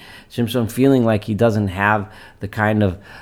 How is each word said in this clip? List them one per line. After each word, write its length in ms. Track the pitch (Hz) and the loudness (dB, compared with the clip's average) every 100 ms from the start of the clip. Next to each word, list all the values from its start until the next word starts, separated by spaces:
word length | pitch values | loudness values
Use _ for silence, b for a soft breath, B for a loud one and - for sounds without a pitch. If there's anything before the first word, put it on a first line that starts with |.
| B B B | B B B
Shimshon 440 | - 120 131 110 | -4 -2 -2 -4
feeling 320 | 120 135 135 | 0 2 4
like 180 | 113 110 | 2 0
he 120 | - | -2
doesn't 340 | 98 117 107 101 | 0 2 2 -2
have 440 | 92 101 107 101 B B B | 0 0 0 -4 B B B
the 80 | 101 | -10
kind 340 | - 107 107 | -4 0 2
of, 160 | 101 90 B B | 0 -2 B B